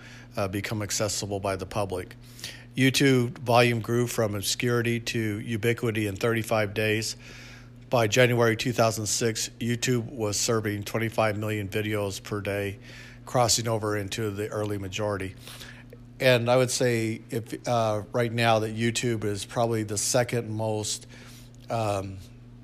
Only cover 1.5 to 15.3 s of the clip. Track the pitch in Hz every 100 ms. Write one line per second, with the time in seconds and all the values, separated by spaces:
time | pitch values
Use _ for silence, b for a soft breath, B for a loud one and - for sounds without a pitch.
1.5 | 95 92 110 98 92 - - B B B
2.5 | B B - 131 127 139 127 120 - 120
3.5 | 117 120 117 104 120 120 - 110 104 98
4.5 | - 123 120 117 117 117 120 110 104 123
5.5 | 113 120 113 120 110 104 95 120 113 107
6.5 | 110 104 101 107 107 110 - B B B
7.5 | B B - - 127 110 123 123 120 117
8.5 | 110 127 117 113 110 104 - 117 110 -
9.5 | - 117 117 131 123 113 131 104 101 -
10.5 | 113 107 104 98 113 113 - 110 104 107
11.5 | 107 101 110 107 104 101 95 - 104 101
12.5 | 101 101 104 B B B B - 131 117
13.5 | 113 117 113 107 104 98 98 110 101 107
14.5 | 107 104 104 95 98 104 98 95